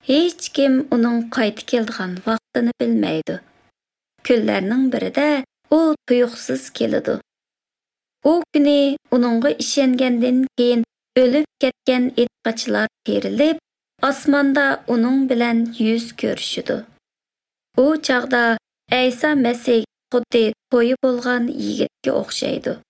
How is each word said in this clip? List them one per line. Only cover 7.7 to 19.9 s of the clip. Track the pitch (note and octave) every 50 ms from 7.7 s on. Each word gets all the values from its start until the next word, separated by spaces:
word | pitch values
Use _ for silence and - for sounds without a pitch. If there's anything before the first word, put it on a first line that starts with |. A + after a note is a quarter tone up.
| _ _ _ _ _ _ _ _ _ _ -
U | C#4+ E4 F4
kuni | E4 _ - D4+ C#4+ D4 C#4+ C#4+ C#4 C#4 C#4 - _ _
uningga | - B3+ A#3+ B3 A#3 A3+ A3+ D4
ishongandan | D4+ - - - - C#4+ C4+ C4 B3+ B3 C4 B3+ A#3+ A#3 A#3 B3+ B3+ B3+ C4 C4 _
keyin | - A#3+ A#3+ A#3+ A#3 A3+ _ _ _ _ _ _
o'lib | B3+ B3+ A#3+ B3 D4+ D#4 _ _
ketgan | _ - C4 - _ _ - B3+ B3+ B3 B3+ -
itqachilar | - A#3+ A#3+ _ _ _ A3+ A3+ A#3 - A#3+ G#3 G#3 G#3+ A3 _ _
terilib, | _ - G#3 G3+ G3 F#3+ G3+ A3+ C#4+ D#4+ D#4+ D#4+ _ _ _ _ _ _ _ _
osmonda | - C#4 C#4 C#4 - D4 C#4 C#4+ C#4+ C#4 C4+ C#4+ C#4+ C4+ - - -
uning | - A#3+ A#3 A3+ B3 C4 C4+ C4+
bilan | B3+ B3+ A#3 A#3+ A#3+ A#3 A#3 A#3 A#3 A#3
yuz | - A3 A3 A3+ A#3 A#3 -
ko'rishidi. | - - - - - - - - - - - - F#3 - - _ _ _ _ _ _ _ _ _ _ _ _ _ _ _ _ _ _
U | - C4 D4 D#4
chog'da | D#4 - - C4 B3 A#3+ C4 B3+ A#3+ A#3+ A#3 A3+ A3 _ _ _ _ _ _
Ayso | B3+ B3+ B3+ B3+ B3 A#3+ - D4+
Masih | D4+ C#4 B3 A#3 A#3+ A#3 - B3+ A#3+ A3+ G#3+ _